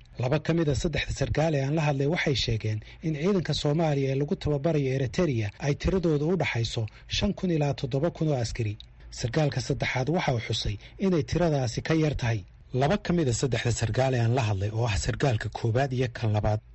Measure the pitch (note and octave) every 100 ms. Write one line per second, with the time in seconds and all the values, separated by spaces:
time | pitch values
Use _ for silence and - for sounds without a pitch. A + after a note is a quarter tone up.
0 | - - B2 D3+ - E3 D3 C3 F3 C#3+
1 | - - C3 B2+ D#3+ C#3+ C3+ D#3+ D3+ C#3
2 | C#3 F3 E3 B2 - A2+ G#2+ G#2+ - -
3 | E3 D3 F3+ G3 D#3 C#3+ D3 D3+ D#3+ C#3
4 | C3+ C3+ D3 G3 D#3 D3 E3 D#3 C3+ C3+
5 | B2+ - E3+ A#2 G#2 - C#3 C#3 - F#3
6 | E3 D3 D3+ F#3+ C3 A#2 A2+ A#2+ G#2+ -
7 | - - G3+ - F#3 D#3+ C#3+ B2 B2+ C3+
8 | E3 - D#3 C3 A2+ - G#2+ G#2 - -
9 | - - A#2 D#3 D3 - - A#2 B2+ B2+
10 | B2+ F3 - A#2+ - A2+ A#2 G2+ - -
11 | F#3+ E3+ - D#3 E3+ C#3+ B2 C3+ - D#3+
12 | D3+ - A#2+ A2 - - - B2+ C#3+ G#3
13 | - F3 C3+ A#2 C#3 A2+ A#2+ A2+ A2+ A2+
14 | C3+ B2+ A#2 C3 A2 G2 G#2 A2 A#2+ F#2+
15 | - A2+ C#3+ G#2+ G#2 - A#2 A#2+ C#3 B2+
16 | B2+ - A2 G#2 G#2+ G#2+ -